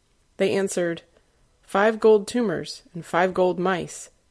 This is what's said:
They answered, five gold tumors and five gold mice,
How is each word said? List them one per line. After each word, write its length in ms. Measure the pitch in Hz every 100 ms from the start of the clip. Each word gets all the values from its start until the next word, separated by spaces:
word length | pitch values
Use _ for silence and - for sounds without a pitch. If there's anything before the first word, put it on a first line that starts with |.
| _ _ _ -
They 140 | 196
answered, 500 | 185 196 - 175 165 - _ _ _ _ _ _
five 320 | 196 214 220
gold 260 | 220 214 202
tumors 560 | 240 220 147 151 - -
and 100 | 170
five 300 | - 170 185
gold 240 | 180 180 175
mice, 500 | 180 180 156 - - _ _